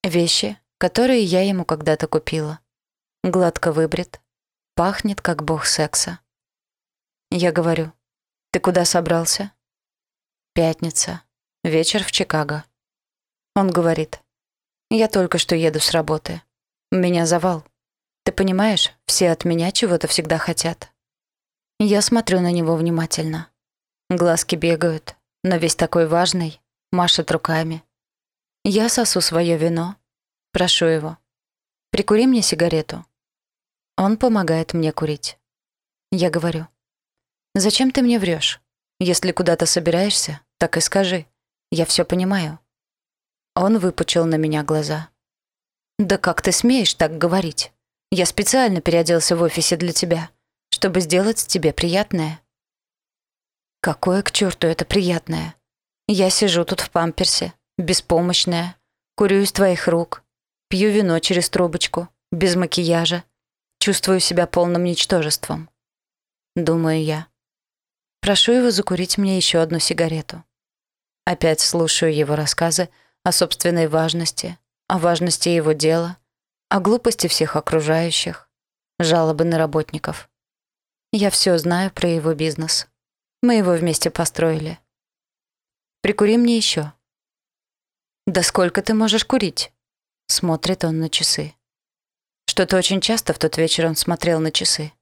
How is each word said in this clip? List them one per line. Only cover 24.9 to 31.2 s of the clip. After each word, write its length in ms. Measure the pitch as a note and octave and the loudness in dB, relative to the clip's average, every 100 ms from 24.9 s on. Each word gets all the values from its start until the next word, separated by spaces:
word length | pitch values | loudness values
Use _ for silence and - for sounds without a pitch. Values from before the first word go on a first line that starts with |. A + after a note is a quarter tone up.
| D#3 - - _ _ | -2 -10 -20 _ _
но 140 | F#3 F3 | -2 0
весь 180 | E3 - | 0 0
такой 320 | E3 F3 D#3+ | 0 2 2
важный, 540 | E3+ F3+ F3+ D#3+ - _ _ _ | 2 2 0 -4 -8 _ _ _
машет 400 | F3+ F3 - D#3+ | 0 2 0 0
руками. 520 | E3 - D#3+ D#3+ D#3+ _ _ _ _ _ _ _ _ | -2 0 -2 -2 -6 _ _ _ _ _ _ _ _
Я 260 | G3+ G3+ A3+ | -2 0 2
сосу 320 | B3 A3+ F#3 | 0 0 0
своё 360 | - E3 E3+ E3 | 0 0 0 2
вино, 380 | E3 E3 E3+ G3+ _ _ _ _ _ | 0 0 -4 -10 _ _ _ _ _
прошу 340 | F3+ F3+ - E3 | -2 0 2 2
его: 320 | D#3+ D#3 D#3+ | 0 -4 -12